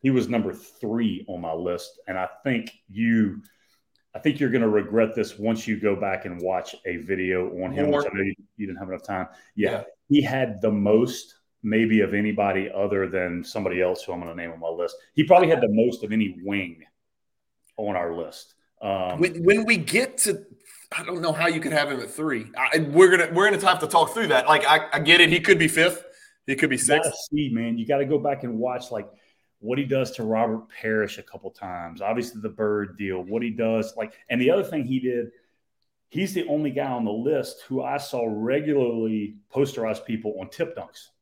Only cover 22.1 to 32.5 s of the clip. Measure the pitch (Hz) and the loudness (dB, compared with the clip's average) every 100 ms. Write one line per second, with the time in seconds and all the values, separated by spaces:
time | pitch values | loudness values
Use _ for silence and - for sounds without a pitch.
22.1 | - 156 123 110 - 135 160 147 156 185 | -6 -4 -4 -6 -4 0 2 4 8 10
23.1 | 185 170 165 208 196 196 170 156 170 156 | 8 2 2 2 4 4 2 4 4 4
24.1 | 226 202 131 131 156 143 156 - 143 147 | 0 2 4 6 4 6 4 2 -2 6
25.1 | 175 165 175 170 170 160 160 175 170 - | 8 8 6 4 4 4 4 2 2 -14
26.1 | - - _ - 135 156 127 - 147 151 | -20 -20 _ -6 0 0 0 4 4 2
27.1 | - - 147 143 113 117 117 110 139 135 | -6 -4 -2 0 -2 -2 -4 0 0 2
28.1 | 147 143 135 127 113 123 127 - 113 95 | 0 0 -4 -6 -4 -4 -4 -8 -10 -10
29.1 | _ _ _ _ _ 107 131 139 135 127 | _ _ _ _ _ -6 -4 0 -2 -2
30.1 | - 110 110 113 110 110 - 110 110 101 | -4 -2 0 0 -2 -8 -8 -2 -2 -2
31.1 | - - - 95 _ 95 90 85 82 98 | -6 -16 -16 -16 _ -12 -10 -12 -6 -4
32.1 | 117 117 110 107 | -4 -6 -8 -10